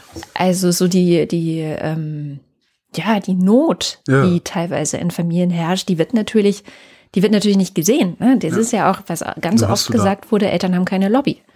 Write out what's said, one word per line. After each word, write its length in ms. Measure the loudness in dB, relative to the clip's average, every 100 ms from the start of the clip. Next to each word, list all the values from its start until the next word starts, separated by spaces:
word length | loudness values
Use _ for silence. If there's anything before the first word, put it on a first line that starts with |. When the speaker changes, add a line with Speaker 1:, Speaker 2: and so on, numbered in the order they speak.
| -20 -20 -10
Speaker 1:
Also 360 | -2 0 0 0
so 160 | 2 2
die, 380 | 2 4 2 0
die, 300 | -2 -2 -4
ähm, 800 | -4 -6 -6 -6 -6 -8 -10 -12 _ _ _ _ _
ja, 260 | -6 -2 -2
die 140 | -2
Not, 680 | 0 4 4 4 0 -6 -6 0
Speaker 2:
Ja. 180 | 2 4
Speaker 1:
die 140 | 2
teilweise 560 | -2 -6 -4 -4 -4 -4
in 120 | -4
Familien 400 | -2 -2 0 0
herrscht, 380 | 0 -2 -2 -2
die 80 | -2
wird 140 | 0
natürlich, 520 | -2 0 2 2 0 -8 -20 -20 -20 _
die 80 | 0
wird 100 | 2
natürlich 240 | 2 2 2
nicht 180 | 0
gesehen, 420 | 0 0 2 0 0
ne? 200 | 2 2
Das 140 | 2
Speaker 2:
Ja. 60 | -2
Speaker 1:
ist 140 | 0
ja 180 | 0 0
auch, 100 | 0 -4
was 160 | -8 -8 -6
ganz 200 | 0 0
Speaker 2:
Da 60 | 2
hast 140 | 0
Speaker 1:
oft 60 | 0
Speaker 2:
du 40 |
da 60 | 0
Speaker 1:
gesagt 340 | 0 -2 -2
wurde, 180 | 0 0
Eltern 240 | 0 0
haben 100 | -2
keine 240 | 0 0 2
Lobby. 300 | 2 0 -4 _